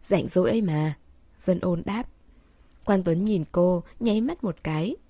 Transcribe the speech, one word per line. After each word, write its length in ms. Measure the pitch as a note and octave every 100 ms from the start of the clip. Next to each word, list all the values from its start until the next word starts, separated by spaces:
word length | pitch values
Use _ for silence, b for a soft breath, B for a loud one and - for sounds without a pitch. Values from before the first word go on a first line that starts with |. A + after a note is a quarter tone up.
"Rảnh 260 | - F#3+ -
rỗi 220 | F3+ -
ấy 120 | A3+
mà," 360 | G3 D3+ D#3 D3 - - - -
Vân 160 | - F3+
Ôn 220 | F3+ E3+
đáp. 200 | - G#3+ - - - b b b b b
Quan 180 | - G3
Tuấn 220 | F3+ E3
nhìn 200 | G#3 G3 D3+
cô, 300 | F3+ F3+ F3 b b
nháy 200 | A#3 G#3+
mắt 240 | B3 E4+
một 120 | G#3 D#3+
cái. 340 | - D#3 F3+ D#4+